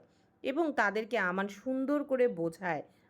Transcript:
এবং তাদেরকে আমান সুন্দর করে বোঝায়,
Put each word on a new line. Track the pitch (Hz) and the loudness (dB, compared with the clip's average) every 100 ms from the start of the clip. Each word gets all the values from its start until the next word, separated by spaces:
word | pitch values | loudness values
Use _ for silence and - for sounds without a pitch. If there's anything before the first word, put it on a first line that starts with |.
| - _ _ _ | -12 _ _ _
এবং | - 277 330 | -4 0 0
তাদেরকে | 247 208 202 220 226 | 2 2 2 -2 0
আমান | 180 185 202 | 0 0 -2
সুন্দর | 202 262 262 269 294 | -4 -4 -2 0 0
করে | 285 262 247 | 0 2 2
বোঝায়, | 175 165 165 185 151 - _ | 2 -4 -2 -4 -4 -6 _